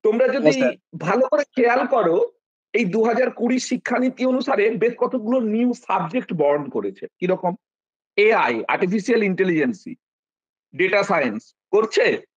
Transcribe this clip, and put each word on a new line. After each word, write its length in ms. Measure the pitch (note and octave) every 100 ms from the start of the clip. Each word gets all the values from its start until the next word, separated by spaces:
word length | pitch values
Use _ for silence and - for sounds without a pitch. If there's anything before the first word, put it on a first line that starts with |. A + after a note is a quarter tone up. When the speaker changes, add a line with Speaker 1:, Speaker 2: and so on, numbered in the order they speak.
Speaker 1:
তোমরা 240 | A3+ A#3 B3+
যদি 140 | C#4
Speaker 2:
হ্যাঁ, 100 | D3+
স্যার। 460 | C3 B2+ - _ E3
Speaker 1:
ভালো 300 | D#3+ G#3+ C4
করে 160 | D4
খেয়াল 420 | C#4+ - A#3+ B3 B3
করো, 460 | B3 F3 F3 A#3 _ _ _ _
এই 120 | A3
দু 200 | G3+ G#3+
হাজার 260 | A3 B3+ B3+
কুড়ি 280 | - A#3 B3+
শিক্ষানীতি 680 | - B3+ - B3 B3+ B3+ B3+
অনুসারে 440 | C4 - G#3 G#3
বেশ 240 | G#3 A3+ A#3+
কতগুলো 420 | B3 B3+ G#3+ B3+
নিউ 340 | A3 A3 B3
সাবজেক্ট 580 | A#3 - F#3+ E3+ B3+ -
বর্ন 360 | E3 C#3+ C#3+ C#3
করেছে। 400 | A2+ G2+ - - _
কিরকম? 360 | F3+ F#3 F3+ F#3+ _ _ _ _ _ -
এআই, 480 | G#3+ G#3 B2+ A#2 -
আর্টিফিশিয়াল 540 | D3+ - G#3+ F#3+ A3+
ইন্টেলিজেন্স, 600 | G3+ F#3 F#3 D#3+ C3 G2 - - _ _ _ _ _ _ _
ডেটা 280 | C3+ F3+ G3+
সায়েন্স 520 | G3 F3 B2+ G#2+ - _ _
করছে 520 | G3+ G#3+ - G#3+ - -